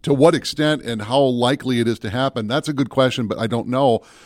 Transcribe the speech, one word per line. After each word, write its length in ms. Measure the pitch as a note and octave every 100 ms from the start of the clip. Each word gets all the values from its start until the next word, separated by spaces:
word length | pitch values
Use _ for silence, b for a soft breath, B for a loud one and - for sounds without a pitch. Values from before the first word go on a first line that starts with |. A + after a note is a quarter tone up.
to 120 | -
what 220 | C#3 D#3 D#3+
extent 460 | - - D3+ D3+
and 200 | A#2 A2+
how 180 | G#2 C3+
likely 580 | C3+ A#2+ A#2+ C#3+ C3 A#2+
it 80 | A#2
is 100 | A2
to 100 | A2
happen. 380 | A#2+ C3+ A#2+ G#2+
That's 200 | C#3 D#3
a 60 |
good 160 | C#3+ B2+
question, 380 | - B2+ B2 A2
but 120 | G#2+
I 80 | A2+
don't 220 | A#2 -
know. 320 | B2+ C#3 A2+ b b